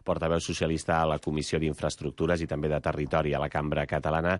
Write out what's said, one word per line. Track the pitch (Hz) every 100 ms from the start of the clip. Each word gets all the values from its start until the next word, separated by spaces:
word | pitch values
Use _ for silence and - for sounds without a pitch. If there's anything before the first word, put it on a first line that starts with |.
portaveu | - 82 80 85
socialista | - 82 80 80 - 82
a | 80
la | 78
Comissió | - 76 76 80
d'Infraestructures | 78 73 78 - 73 - 82 87
i | 80
també | 73 76
de | 73
Territori | 80 73 71 80 76
a | 69
la | 73
Cambra | 78 76 73 73
Catalana. | 78 76 80 85 95